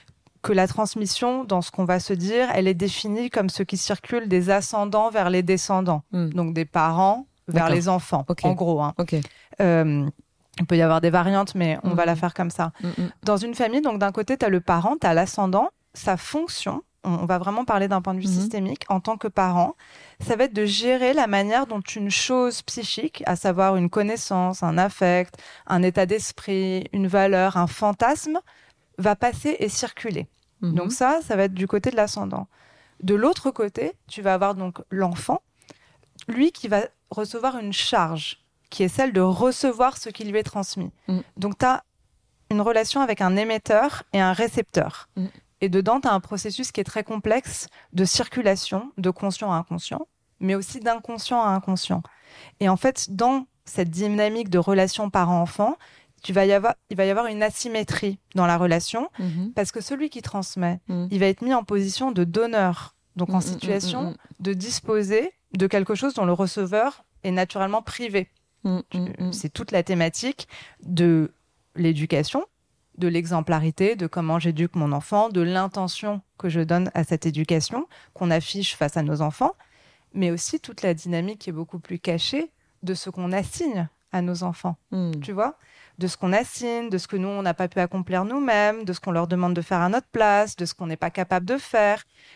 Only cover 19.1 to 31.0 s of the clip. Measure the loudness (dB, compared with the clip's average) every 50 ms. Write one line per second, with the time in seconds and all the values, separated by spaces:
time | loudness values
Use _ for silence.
19.1 | -4 -4 -6 -2 0 0 2 4 4 4 2 2 0 -6 -16 -20 -20 -20 -20 -20
20.1 | -18 -8 -4 -2 2 2 2 2 2 0 0 0 0 0 2 2 2 4 2 2
21.1 | 4 4 2 4 2 2 2 2 2 0 0 0 -4 -6 -6 -6 -6 -4 -2 -2
22.1 | 0 0 0 2 2 2 2 2 0 -4 -8 -10 -8 -8 -6 -6 -4 -4 -4 -4
23.1 | -6 -4 -2 -2 -2 0 0 2 4 4 4 4 4 4 2 2 2 2 0 0
24.1 | 0 -4 -4 -2 0 0 0 0 0 0 -2 0 2 2 2 2 2 2 2 4
25.1 | 4 2 2 -2 -6 -18 -20 -20 -20 -12 -4 0 2 4 4 4 4 2 2 2
26.1 | 0 -2 -2 -6 -10 -10 -6 -4 -2 0 0 0 -2 -4 -4 -4 -2 -2 0 2
27.1 | 4 4 4 4 4 4 4 2 2 2 0 0 0 0 0 0 2 2 2 2
28.1 | 2 0 -2 -4 -4 -4 -6 _ _ _ _ _ _ _ _ _ _ 0 2 2
29.1 | 2 2 0 0 0 -2 -2 -2 -2 0 -2 -2 -2 -4 -6 -6 -8 -8 -8 -6
30.1 | -6 -6 -8 -10 _ _ _ _ _ _ -2 0 0 0 0 -2 0 2